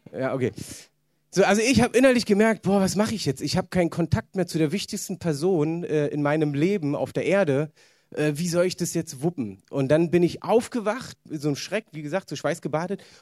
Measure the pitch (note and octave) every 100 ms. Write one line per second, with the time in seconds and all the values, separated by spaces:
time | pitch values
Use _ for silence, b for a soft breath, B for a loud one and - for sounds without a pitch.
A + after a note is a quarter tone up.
0 | - - C3 C3 B2 - B B B _
1 | _ _ _ F3 F3+ G#3 A#3 A#3+ A#3+ B3+
2 | C4 B3 - G3+ A3+ G3 F3+ G3+ F#3+ F3
3 | A3 G#3+ C#3+ C3+ C#3+ F3+ - F#3 E3 -
4 | E3 G#3 - F#3+ F3 D#3+ D#3 F#3+ - G#3
5 | - F#3+ E3+ C#3 F3+ E3+ D3+ E3+ F3 D3+
6 | C#3+ D3 C#3+ D#3 D3+ C#3 F3+ G#3 C#3+ D3
7 | C3 C#3+ A#2+ G3 E3 C3+ D#3 b b b
8 | b - D3+ D3 F3 E3+ F3+ - E3+ E3
9 | D#3 C3 D#3+ D#3+ G#2+ F#2+ _ C#3 C3+ D3+
10 | E3+ F3 F3 - F3 A3 - B3 G3+ B3
11 | - - - D3+ D3 C#3 - G#2+ - D3+
12 | D3 F#3 - D3 C#3+ E3+ D3+ D3+ F3+ G3
13 | B B